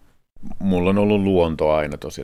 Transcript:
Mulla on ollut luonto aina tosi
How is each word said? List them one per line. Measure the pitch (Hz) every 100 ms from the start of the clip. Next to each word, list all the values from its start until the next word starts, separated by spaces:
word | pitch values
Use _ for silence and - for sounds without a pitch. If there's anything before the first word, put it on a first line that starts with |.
| - _ _ - - -
Mulla | 95 90 90
on | 101
ollut | 104 104
luonto | 98 92 85 76 78
aina | 78 73 73
tosi | - -